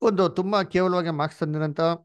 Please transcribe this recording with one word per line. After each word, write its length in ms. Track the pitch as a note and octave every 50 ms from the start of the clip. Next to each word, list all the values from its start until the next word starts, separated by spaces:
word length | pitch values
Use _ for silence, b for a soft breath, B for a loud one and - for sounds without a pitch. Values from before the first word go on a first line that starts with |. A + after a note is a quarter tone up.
ಒಂದು 280 | - A3+ G3+ F#3+ F#3 E3
ತುಂಬಾ 340 | - F#3 F#3 G3 G#3+ G3
ಕೇವಲವಾಗಿ 480 | F#3 - - F3+ F#3 F#3 F3+ F3+ E3 E3+
ಮಾರ್ಕ್ಸ್ 280 | D#3 C#3+ D3+ D3+ - -
ತಂದಿರೋಂಥ 420 | E3+ D3+ D3+ D#3 D#3 D3+ C#3+ - E3 E3 E3+ E3